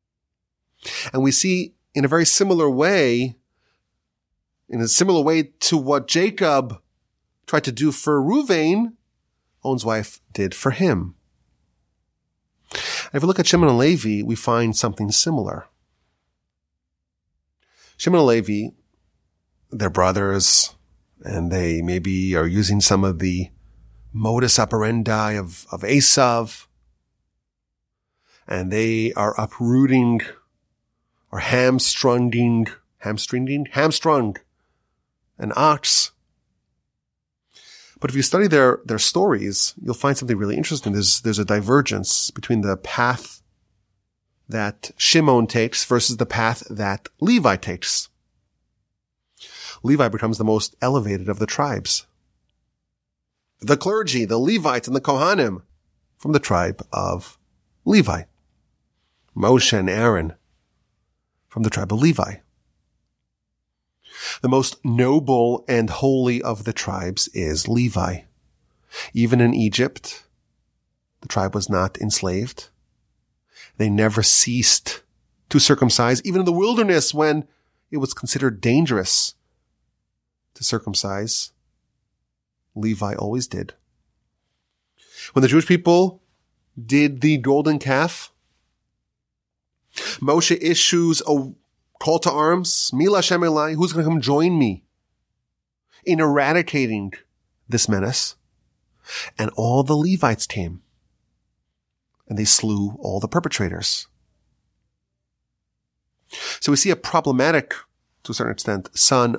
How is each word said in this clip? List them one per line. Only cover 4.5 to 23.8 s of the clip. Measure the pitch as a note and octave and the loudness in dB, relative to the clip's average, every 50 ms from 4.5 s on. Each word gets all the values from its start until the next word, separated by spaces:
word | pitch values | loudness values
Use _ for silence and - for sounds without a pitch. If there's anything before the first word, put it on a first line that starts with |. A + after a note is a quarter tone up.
| _ _ _ - | _ _ _ -8
in | - A#2 | -6 -4
a | A#2 | -2
similar | A2+ - - F3+ F#3+ F3+ D#3+ | 0 2 2 4 4 4 4
way | C#3 D#3 E3 D#3+ D3 | 4 2 2 2 0
to | C#3 _ _ - - E3+ | -2 _ _ -2 0 0
what | D3+ B2+ C#3 C#3+ C#3 - | 0 2 2 0 0 0
Jacob | - - E3 F#3 A3 G#3+ - F#3+ D#3 C#3+ C3+ B2+ A2+ G#2 - _ _ _ _ _ _ _ _ _ _ _ _ _ | 0 0 0 2 0 0 0 0 2 2 2 0 -2 -8 -14 _ _ _ _ _ _ _ _ _ _ _ _ _
tried | - - D3+ - | -2 -2 -2 -2
to | C#3 | -2
do | A#2 A2 D3 D3+ | -4 -2 -2 -2
for | C3 - - D#3 D3 C#3+ | -2 -2 -2 0 0 2
Ruvain, | C3+ D#3+ A#3 D4+ C#4+ A#3+ F#3 D#3+ D#3 E3 F#3 A3 A#3 A3+ - _ _ _ _ _ _ _ _ _ _ _ _ _ | 2 2 2 2 2 2 0 2 2 2 2 2 0 -2 -6 _ _ _ _ _ _ _ _ _ _ _ _ _
On's | - C3+ C3 B2 G#2+ | -4 -4 -4 -2 -2
wife | A2+ A2 A2 G#2 - - - _ _ | -2 -2 -2 -4 -6 -12 -18 _ _
did | - G#2+ G2 F2+ - | -6 -4 -4 -4 -4
for | - - C3 | -2 -2 -2
him. | B2 - F#3+ E3+ A2+ F2 - F2 - _ _ _ _ _ _ _ _ _ _ _ _ _ _ _ _ _ _ _ _ _ _ _ _ _ _ _ _ _ _ _ | 0 2 2 2 2 0 -2 -6 -10 _ _ _ _ _ _ _ _ _ _ _ _ _ _ _ _ _ _ _ _ _ _ _ _ _ _ _ _ _ _ _
And | - - - - - - - - - | -10 -8 -8 -8 -8 -8 -8 -6 -4
if | C#3 | 0
we | D#3 | 0
look | F#3 F#3 - | 2 2 2
at | E3 | 2
Shimon | - F3 F3 E3 | 2 4 6 6
and | C#3+ A#2+ | 6 6
Levi, | A#2 C3+ D#3+ F3+ C#3 A2+ A2 G#2 G2+ | 6 4 4 2 2 0 -2 -2 -2
we | G#2+ A2+ A#2 | -2 -4 -6
find | - - B2 A#2 A#2 A#2 A2+ A2 | -4 -2 0 0 2 0 0 0
something | - - A2 F#2 - G#2+ G2+ | -2 -2 -4 -4 -4 -4 -2
similar. | - - - D#3+ D#3+ B2 F#2+ G2+ - - - - _ _ _ _ _ _ _ _ _ _ _ _ _ _ _ _ _ _ _ _ _ _ _ _ _ _ _ _ _ _ _ _ _ _ _ _ _ _ _ _ _ _ _ _ _ | -2 -2 0 0 -2 -2 -4 -6 -8 -10 -14 -18 _ _ _ _ _ _ _ _ _ _ _ _ _ _ _ _ _ _ _ _ _ _ _ _ _ _ _ _ _ _ _ _ _ _ _ _ _ _ _ _ _ _ _ _ _
Shimon | - - E3+ F3+ E3+ | -4 0 2 4 6
and | D3 | 6
Levi, | B2 A#2 A2+ F#2+ G#2 G#2 G#2 A2 - - _ _ _ _ _ _ _ _ _ _ _ _ _ _ _ _ _ _ _ | 6 4 4 2 0 -4 -4 -4 -8 -10 _ _ _ _ _ _ _ _ _ _ _ _ _ _ _ _ _ _ _
they're | C3 G#2+ G2+ F2+ | -6 -4 -4 0
brothers, | D#2+ F#2 F2+ F#2 F#2 G2+ G2+ G2 G2 G2 F#2 - - - - - - _ _ _ _ _ _ _ _ _ | 2 4 4 4 2 2 0 0 0 2 2 2 4 2 2 0 -6 _ _ _ _ _ _ _ _ _
and | - - G2+ E2+ E2+ E2+ | -12 -8 -6 -6 -4 -2
they | F#2 F#2 F2 E2+ E2 E2 | -2 -2 -2 -2 -2 -2
maybe | E2+ F2 F2+ F2+ E2 G2 F#2+ F#2 F#2+ F#2+ F2+ | -2 -4 -4 -4 -4 -2 -2 -2 -2 0 0
are | E2 E2 | 0 0
using | E2+ F2+ G#2 G2+ F2 G#2 G2+ | 0 0 0 0 2 2 2
some | - - G#2 G2 G2 | 2 2 2 2 2
of | F#2+ F2 E2 | 0 0 -2
the | F#2+ F#2 F2+ F2+ F#2 - - _ _ - _ - | -2 -2 -2 -4 -6 -8 -12 _ _ -20 _ -20